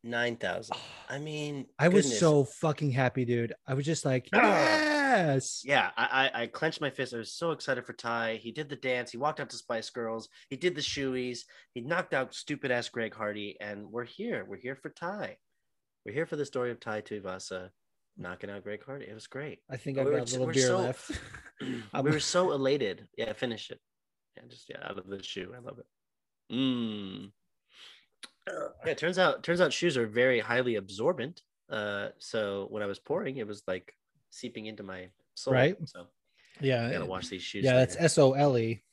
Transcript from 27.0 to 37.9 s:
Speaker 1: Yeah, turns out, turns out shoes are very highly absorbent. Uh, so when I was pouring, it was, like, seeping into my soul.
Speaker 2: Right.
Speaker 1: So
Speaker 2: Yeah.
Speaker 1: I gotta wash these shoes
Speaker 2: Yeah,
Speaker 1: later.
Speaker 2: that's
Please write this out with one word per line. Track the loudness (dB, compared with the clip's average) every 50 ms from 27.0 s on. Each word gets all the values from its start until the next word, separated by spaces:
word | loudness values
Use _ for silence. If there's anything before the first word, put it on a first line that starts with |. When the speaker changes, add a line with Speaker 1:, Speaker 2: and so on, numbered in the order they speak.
| -8 -10 -10 -12 -12 -14 _ _ _ _ _ _ _ _ _ -20 -20 -20 -20 _ _ _ _ _ -20 -20 _ _ _ -10 -8 -8 -8 -8 -10 -6 -4
Speaker 1:
Yeah, | -4 -2
turns | 0 -2 0 4 4
out, | 4 4 4 2 0
turns | 0 4 4
out | 4 4 4
shoes | 2 0 2 2
are | 2 0
very | 2 4 4 4 6 4 4
highly | 2 2 2 2 2 2 0
absorbent. | 0 -2 -6 -6 0 0 0 0 0 -4 -6 -8 -14 _ _ _ _ _ _
Uh, | -4 -4 -2 -2 -2 -2 -4 -6 -8
so | _ -12 -4 -2 -2 0 0 -2 -4 -4 -6
when | -4 -4
I | -4
was | -4 -4
pouring, | -6 _ -4 -2 -2 -2 -4 -4
it | -6 -6
was, | -8 -8 -8 _
like, | -4 -4 -4 -4 -12 _ _ _ _ _ _ _ _
seeping | -16 -10 -10 -10 -8 -8 -10
into | -10 -10 -10
my | -10 -10 -10 -12 -12 -14 _ _ _ _ _
soul. | -8 0 4 6
Speaker 2:
Right. | 6 6 6 4 -2 -10
Speaker 1:
So | -12 -12 -18 -20 -20 _ _ _ _ _ _ _ _ _ -2
Speaker 2:
Yeah. | 0 2 2 2 2
Speaker 1:
I | 0 -2
gotta | -2 -2
wash | -4 -4 -6 -6
these | -6 -8 -10 -10
shoes | -8 -4 2 4
Speaker 2:
Yeah, | 6 8
Speaker 1:
later. | 8 6
Speaker 2:
that's | 6